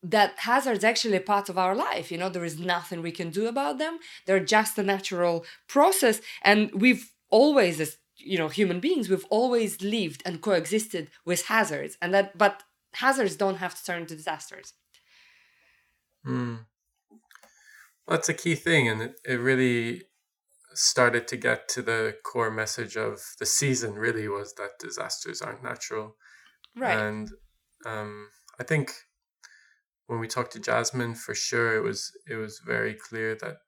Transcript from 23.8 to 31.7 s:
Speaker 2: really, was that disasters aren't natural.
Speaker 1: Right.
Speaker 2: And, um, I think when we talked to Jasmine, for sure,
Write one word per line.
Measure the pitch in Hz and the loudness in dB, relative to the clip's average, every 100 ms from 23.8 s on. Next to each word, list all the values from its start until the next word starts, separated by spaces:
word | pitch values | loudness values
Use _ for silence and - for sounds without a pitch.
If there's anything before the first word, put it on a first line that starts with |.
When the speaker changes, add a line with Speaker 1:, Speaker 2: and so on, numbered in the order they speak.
| 113 104 | -2 -2
Speaker 2:
really, | 113 113 107 | -2 -2 -4
was | 101 101 - | -6 -8 -12
that | - - | -12 -12
disasters | - - - - - - | -12 -8 -8 -8 -8 -10
aren't | 117 113 | -10 -10
natural. | 120 120 - 110 107 - - - _ _ - - | -10 -10 -8 -8 -10 -14 -20 -20 _ _ -20 -8
Speaker 1:
Right. | 247 139 | -2 0
Speaker 2:
And, | 107 107 107 - _ _ _ _ 120 | -2 -4 -10 -14 _ _ _ _ -10
um, | 107 107 104 104 _ _ _ | -8 -8 -12 -18 _ _ _
I | |
think | 123 156 135 - _ _ _ _ - - _ _ _ _ _ | -2 0 0 -8 _ _ _ _ -20 -20 _ _ _ _ _
when | 117 | -8
we | 110 | -6
talked | 127 117 | -4 -6
to | 113 | -6
Jasmine, | 107 117 117 127 120 113 | 0 0 0 -2 -6 -6
for | - | -8
sure, | 107 - 120 117 | -6 -2 0 2